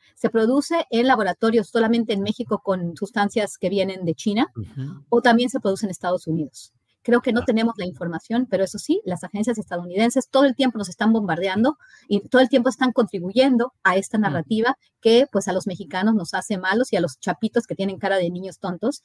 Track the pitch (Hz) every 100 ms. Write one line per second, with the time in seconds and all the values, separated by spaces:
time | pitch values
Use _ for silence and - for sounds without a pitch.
0 | _ _ 220 226 220 269 - 330 - 233
1 | 254 247 190 175 226 226 196 226 226 233
2 | 226 202 202 220 233 202 - 185 175 170
3 | 196 214 202 226 202 - 185 196 190 185
4 | 170 156 220 208 311 120 95 135 135 -
5 | - 240 240 233 247 262 202 190 202 175
6 | 180 180 - 160 143 - - _ _ _
7 | - 240 262 226 - 220 226 226 180 180
8 | 175 165 - 233 254 185 190 - - 370
9 | 392 175 185 202 214 220 - 175 175 185
10 | 233 262 - 269 277 240 262 226 180 -
11 | 220 226 202 160 190 196 247 311 - -
12 | - 202 - 247 262 269 240 - 247 254
13 | 220 190 180 208 269 240 247 _ 190 190
14 | 196 214 202 175 160 220 233 - _ _
15 | 220 233 285 202 190 185 190 180 190 185
16 | 208 220 175 190 - 196 185 208 254 190
17 | 170 - - 175 220 240 - 175 196 190
18 | 190 196 175 180 190 - 185 180 233 -